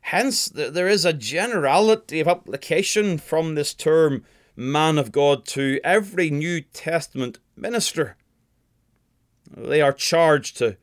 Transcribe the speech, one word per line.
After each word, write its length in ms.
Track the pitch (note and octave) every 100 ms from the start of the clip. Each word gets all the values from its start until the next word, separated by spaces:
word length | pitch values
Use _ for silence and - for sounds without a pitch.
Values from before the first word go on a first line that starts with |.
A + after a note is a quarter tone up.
Hence, 480 | - F3 C4 - -
th-, 240 | - C3+
there 140 | D#3 F3+
is 180 | G#3 E3+
a 80 |
generality 1040 | D#3 A2 D3+ A3 A3 C#3+ D#3 G#3+ A3 - D#3
of 80 | D#3
application 880 | F3 - C3+ - E3 G3 G#3+ G#3 E3
from 380 | - D#3+ D#3+ D#3
this 180 | C#3+
term 500 | - - D#3+ D#3+ C3+ - _ _ -
man 420 | B2+ C#3+ D#3 D3+
of 140 | A#2+
God 340 | C#3+ C#3+ C#3 -
to 320 | - C#3 C3+
every 460 | D3 G3 G3+ F3+ E3+
New 320 | D3 D#3+ E3+
Testament 800 | - - - E3 D3+ C3 B2 - _ -
minister. 600 | - A#3 - - C#3+ - _ _ _ _ _ _ _ _ _ _ _ _ _ -
They 260 | A#2+ D3
are 120 | C#3+
charged 640 | C#3 - E3 E3 D3 - -
to 200 | A#2 G2